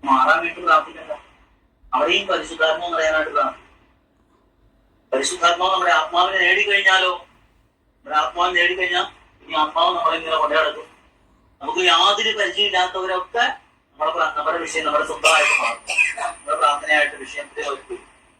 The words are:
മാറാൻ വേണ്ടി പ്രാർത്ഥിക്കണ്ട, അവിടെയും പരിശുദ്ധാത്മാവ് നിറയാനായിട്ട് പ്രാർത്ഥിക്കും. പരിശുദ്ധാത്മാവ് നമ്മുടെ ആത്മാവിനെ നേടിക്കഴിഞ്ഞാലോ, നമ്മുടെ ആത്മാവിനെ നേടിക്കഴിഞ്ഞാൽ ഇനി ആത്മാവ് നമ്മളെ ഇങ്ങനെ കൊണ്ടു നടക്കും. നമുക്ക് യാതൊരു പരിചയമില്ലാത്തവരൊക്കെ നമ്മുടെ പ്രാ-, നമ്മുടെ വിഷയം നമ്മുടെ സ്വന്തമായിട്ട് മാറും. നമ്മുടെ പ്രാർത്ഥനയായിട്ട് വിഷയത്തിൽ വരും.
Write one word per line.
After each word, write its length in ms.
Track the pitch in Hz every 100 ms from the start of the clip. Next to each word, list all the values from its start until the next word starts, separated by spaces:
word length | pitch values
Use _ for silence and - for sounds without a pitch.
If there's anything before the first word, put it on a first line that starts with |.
| 277
മാറാൻ 400 | 262 - - 170
വേണ്ടി 160 | -
പ്രാർത്ഥിക്കണ്ട, 500 | 175 165 - - - 196 - _ _ _ _ _ -
അവിടെയും 340 | 165 151 180 196
പരിശുദ്ധാത്മാവ് 680 | 170 151 165 320 320 349
നിറയാനായിട്ട് 380 | 170 320 311 302
പ്രാർത്ഥിക്കും. 380 | - 640 - - _ _ _ _ _ _ _ _ _ _ _ _ _ _
പരിശുദ്ധാത്മാവ് 600 | 131 139 - - 170 185
നമ്മുടെ 180 | 190 175
ആത്മാവിനെ 460 | 170 160 175 175 165
നേടിക്കഴിഞ്ഞാലോ, 800 | 175 202 202 202 196 190 185 180
നമ്മുടെ 1000 | - _ _ _ _ _ _ _ - 151
ആത്മാവിനെ 440 | 156 - 180 180
നേടിക്കഴിഞ്ഞാൽ 440 | 175 180 - 175 - - _ _
ഇനി 100 | -
ആത്മാവ് 440 | 160 - 160 170 175
നമ്മളെ 200 | 165 165
ഇങ്ങനെ 180 | 160 160
കൊണ്ടു 200 | - 151
നടക്കും. 320 | 151 151 - - _ _ _ _ _ _
നമുക്ക് 180 | - 320
യാതൊരു 580 | 180 170 208 220 220 214
പരിചയമില്ലാത്തവരൊക്കെ 1000 | 190 185 202 185 180 185 185 185 180 233
നമ്മുടെ 720 | 233 - _ _ _ _ 156
പ്രാ-, 260 | - - -
നമ്മുടെ 200 | 151 165
വിഷയം 280 | 165 160 156
നമ്മുടെ 200 | 147 -
സ്വന്തമായിട്ട് 560 | - - - - -
മാറും. 680 | - - - - - - -
നമ്മുടെ 280 | - - -
പ്രാർത്ഥനയായിട്ട് 580 | - 143 143 151 147 135
വിഷയത്തിൽ 540 | 135 - - - 147
വരും. 380 | 135 - 359 - _ _ _